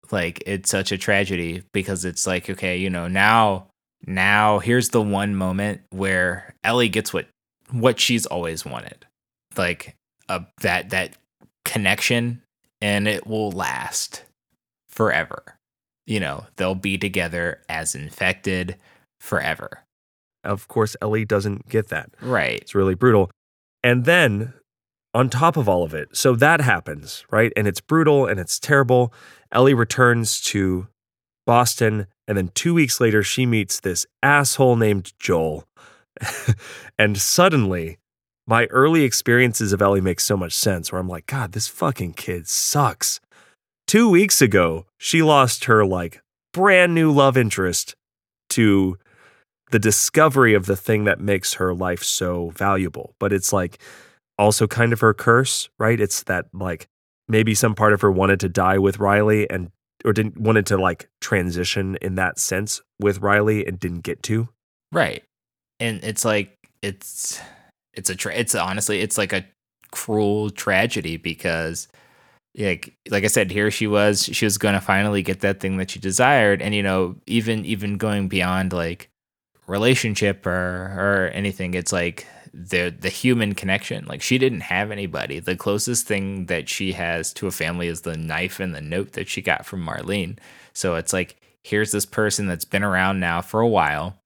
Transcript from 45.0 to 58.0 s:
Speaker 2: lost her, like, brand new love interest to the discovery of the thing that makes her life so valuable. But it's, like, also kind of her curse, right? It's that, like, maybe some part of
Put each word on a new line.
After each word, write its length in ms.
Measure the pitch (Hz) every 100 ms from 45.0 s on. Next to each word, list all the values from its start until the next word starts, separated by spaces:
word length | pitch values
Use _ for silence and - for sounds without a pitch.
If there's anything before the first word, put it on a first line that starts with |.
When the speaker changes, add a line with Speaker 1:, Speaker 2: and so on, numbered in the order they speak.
| - 160
Speaker 2:
lost 420 | 160 143 127 -
her, 200 | - 110
like, 380 | 98 92 85 - _ _ _
brand 420 | 175 196 185 180
new 160 | 165 160
love 240 | 143 139 131
interest 580 | 113 - 92 85 - - _ _ _ _ _
to 460 | - 110 98 95 92 _ _ _ _ _ _ _
the 80 | 113
discovery 760 | 107 - - - 156 135 120
of 120 | 104 92
the 100 | 98
thing 280 | - 110
that 160 | 104 90
makes 340 | 101 98 -
her 200 | - 92
life 280 | 90 92 87
so 480 | - - 90 87 85
valuable. 640 | 82 98 98 92 - - _
But 140 | 101
it's, 200 | 101 -
like, 260 | 98 87 - - - - _ _ -
also 280 | 104 107 107
kind 260 | 113 117
of 80 | 113
her 140 | 113
curse, 540 | 104 - 117 131 - - _
right? 220 | 110 117
It's 220 | 101 -
that, 220 | - 90 85
like, 340 | 95 92 85 - _ _ _ -
maybe 260 | 110 110
some 200 | 107 113
part 180 | 104 107
of 80 | 101